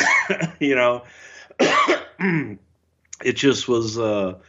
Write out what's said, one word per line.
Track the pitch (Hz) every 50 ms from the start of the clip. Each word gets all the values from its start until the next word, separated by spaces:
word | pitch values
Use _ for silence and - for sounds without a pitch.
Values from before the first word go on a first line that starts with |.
| - - 1077 1077 -
<laughs> | - 185 - 165 165 - -
you | 151 143 135
know? | 127 123 123 123 123 - - - - - - - - - - - -
<coughs> | - - 1077 1077 1077 1047 311 - - - - - 180 190 170 151 127 110 101 - _ _ _ _ _ _ _ _ _ _ - - -
It | 123 120
just | - 135 139 123 113 - 127
was, | 120 113 113 110 107
uh, | 117 113 107 104 101 95 92 92 - -